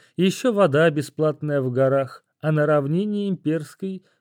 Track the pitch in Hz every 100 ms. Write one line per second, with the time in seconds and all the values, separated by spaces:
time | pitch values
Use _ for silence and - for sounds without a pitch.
0 | _ - 185 185 254 202 180 139 165 151
1 | 135 - 156 147 151 143 131 123 135 139
2 | 131 - _ _ 151 151 151 151 139 165
3 | 208 208 202 185 151 160 151 - 196 190
4 | _ _